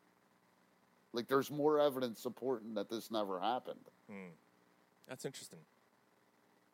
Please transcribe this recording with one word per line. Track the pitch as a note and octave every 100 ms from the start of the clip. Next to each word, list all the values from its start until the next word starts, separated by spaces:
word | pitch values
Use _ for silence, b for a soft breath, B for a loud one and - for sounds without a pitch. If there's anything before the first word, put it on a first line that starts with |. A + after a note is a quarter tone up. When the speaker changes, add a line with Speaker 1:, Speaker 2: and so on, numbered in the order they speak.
| _ _ _ _ _ _ _ _ _ _ _
Speaker 1:
like, | A2+ G#2+
there's | C3+ B2+
more | D3 D3 D3
evidence | D3 C3 B2 G#2
supporting | B2+ - B2+ A#2+ A2 G#2
that | G2+
this | A2+ -
never | A2 G2 F#2
happened. | G2+ B2 - - - - -
Speaker 2:
Hmm. | G2 F2+ D#2+ _ _ _ _ _ _ -
That's | C3 C#3
interesting. | - - E3 D#3 _ _ _ _ _ _ _ _ _ _